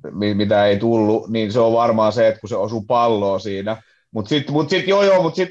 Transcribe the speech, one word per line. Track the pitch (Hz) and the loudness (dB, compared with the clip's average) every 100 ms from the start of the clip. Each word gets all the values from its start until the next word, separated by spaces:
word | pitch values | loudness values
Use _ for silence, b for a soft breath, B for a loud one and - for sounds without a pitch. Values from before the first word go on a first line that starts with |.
| 76 | -14
mi-, | 76 104 | -4 -2
mitä | 101 104 104 104 | 0 2 2 2
ei | 101 | 2
tullut, | 113 117 107 110 - | 2 2 2 0 -2
niin | 113 107 | -4 -2
se | 117 | 0
on | 113 | 2
varmaan | 117 117 110 110 | 2 2 2 0
se, | 120 113 | 2 2
että | 110 | 0
kun | 101 | -4
se | 107 | -4
osuu | 107 113 104 | -4 -4 -2
palloa | 123 117 107 101 95 | 0 2 0 0 -2
siinä. | 104 98 101 113 b b b | -4 -6 -6 -8 b b b
Mut | 110 101 | -10 -4
sit, | 151 131 | -4 -2
mut | 143 156 | -2 0
sit, | 185 185 | -2 0
joo, | 196 | 2
joo, | 202 190 | 4 4
mut | 165 | 2
sit | 170 185 | -2 -4